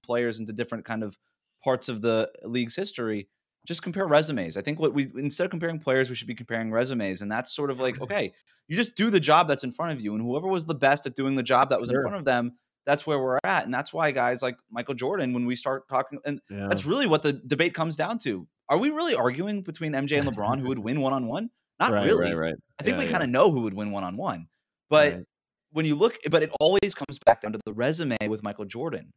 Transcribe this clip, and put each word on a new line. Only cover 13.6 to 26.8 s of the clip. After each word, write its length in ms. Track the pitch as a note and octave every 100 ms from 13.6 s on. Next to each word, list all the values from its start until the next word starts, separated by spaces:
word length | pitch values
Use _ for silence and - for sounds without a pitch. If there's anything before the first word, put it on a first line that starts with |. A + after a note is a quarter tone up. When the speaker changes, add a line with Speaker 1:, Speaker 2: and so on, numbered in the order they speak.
| A2+
Speaker 1:
And 80 |
that's 200 | B2+ D3
why 160 | D#3+ D3+
guys 320 | C3 A#2+ B2
like 160 | B2+ B2 _
Michael 240 | A#2 A#2+ B2+
Jordan, 360 | B2+ G3 C3
when 120 | B2 B2
we 100 | B2
start 320 | C#3 C3+ -
talking, 280 | C3+ C3+ C#3+ D3
and 160 | C#3+ -
Speaker 2:
Yeah. 200 | G2+ G2
Speaker 1:
that's 180 | G2+ C3+
really 180 | B3 B3
what 160 | D3+
the 120 | D3+
debate 420 | C#3 A#2+ D3+ F3 F3
comes 200 | E3 D3+
down 220 | E3+ A3+
to. 280 | C3+ G2 D#2 _ -
Are 120 | D#3
we 100 | C#4
really 240 | D#4 E4+
arguing 480 | F3+ B2 C3 G3 G#3
between 320 | F#3 D#3 D#3+
M 140 | C3+ C#3
J 100 | D3
and 100 | C#3+
LeBron 320 | G#2+ G#2 C3+
who 100 | B2+
would 100 | C3
Speaker 2:
<laughs> 80 | G#2+
Speaker 1:
win 120 | D3
one-on-one? 500 | C3+ C3+ A#2 D3 A3+ _ _ -
Not 140 | G#3+
Speaker 2:
Right, 120 | G#2 G2
Speaker 1:
really. 200 | - E2+
Speaker 2:
right, 20 | E2 D#2+
right. 60 | D#2 _ -
Speaker 1:
I 40 |
think 120 | C#3+ F3+
Speaker 2:
Yeah, 40 |
Speaker 1:
we 60 | -
Speaker 2:
yeah. 60 |
Speaker 1:
kinda 160 | E3+ C#3
know 240 | B2+ F#3
who 100 | C#3+
would 120 | A2
win 180 | F#2+ G#2
one-on-one. 560 | G2+ F2+ G2+ F3+ F2+ E2 _ _ _ -
But 240 | D3+ D3
Speaker 2:
Right. 120 | E3+ - _ _ _ _
Speaker 1:
when 140 | D3+ D#3+
you 100 | D3
look, 220 | A3+ - D3
but 140 | E3
it 80 | D#3+ -
always 340 | D#3 G3